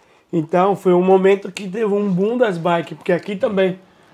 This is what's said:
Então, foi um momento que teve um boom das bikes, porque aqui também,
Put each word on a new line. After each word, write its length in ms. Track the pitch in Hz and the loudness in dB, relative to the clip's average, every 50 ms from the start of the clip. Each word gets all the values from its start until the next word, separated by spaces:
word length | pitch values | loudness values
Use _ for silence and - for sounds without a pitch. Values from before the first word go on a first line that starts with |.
| _ _ _ _ _ _ | _ _ _ _ _ _
Então, 420 | - 170 151 - - 175 180 202 190 | -6 -6 -4 0 0 2 2 2 0
foi 200 | 185 - 185 180 | 0 2 2 2
um 80 | 175 | 4
momento 500 | 185 185 190 190 185 190 202 196 - 196 | 4 4 4 4 4 4 2 2 -2 -8
que 160 | 180 - 208 185 | -12 -12 -12 -10
teve 160 | 180 233 226 | -6 -4 -2
um 260 | 202 196 202 208 202 | -2 -2 -2 0 0
boom 260 | 180 175 196 214 240 247 | 0 0 0 0 0 0
das 200 | 247 220 180 165 | 0 0 0 -2
bikes, 380 | 160 180 170 170 160 - 160 | -2 -2 -2 -2 -4 -6 -12
porque 160 | - - - | -8 -4 -2
aqui 240 | 175 160 - 202 208 | -2 -2 -2 -6 -6
também, 420 | 185 269 240 202 190 190 185 180 - - _ _ _ _ _ | -4 -4 -2 0 0 0 0 -2 -6 -12 _ _ _ _ _